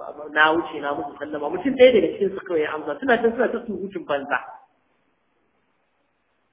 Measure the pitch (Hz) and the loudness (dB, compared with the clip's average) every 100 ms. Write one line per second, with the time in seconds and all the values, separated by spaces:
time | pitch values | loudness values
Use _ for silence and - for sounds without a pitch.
0 | - 147 151 151 156 165 165 156 143 143 | -14 -14 -4 4 4 4 -2 -6 -6 -4
1 | - - 147 - 147 - 277 - 254 226 | -6 -10 -10 -6 -6 -4 -2 8 8 8
2 | 160 - 196 190 - 165 151 156 151 147 | 2 0 -2 -2 -4 -2 0 -4 -6 -4
3 | 269 226 226 233 220 - - 185 190 175 | 2 2 2 0 -2 -2 -8 -8 -8 -8
4 | 147 143 135 127 - - _ _ _ _ | -6 -6 -4 -6 -6 -20 _ _ _ _
5 | _ _ _ _ _ _ _ _ _ _ | _ _ _ _ _ _ _ _ _ _
6 | _ _ _ _ _ | _ _ _ _ _